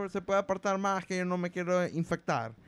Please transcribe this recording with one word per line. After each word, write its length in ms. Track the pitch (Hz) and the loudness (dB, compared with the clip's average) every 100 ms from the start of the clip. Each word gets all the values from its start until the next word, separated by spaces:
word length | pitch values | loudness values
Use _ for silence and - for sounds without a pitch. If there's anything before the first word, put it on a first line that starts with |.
| 196 | -2
se 140 | 196 | -4
puede 180 | 185 196 | 2 2
apartar 380 | 196 190 202 190 | 2 0 0 2
más? 260 | 196 190 | 2 0
Que 140 | 175 185 | -2 -2
yo 80 | 180 | 0
no 120 | 180 | 0
me 120 | 175 | -2
quiero 340 | 180 175 180 175 | -2 2 2 2
infectar". 640 | 160 160 170 - 143 113 113 | -2 -2 -2 0 -2 -2 -10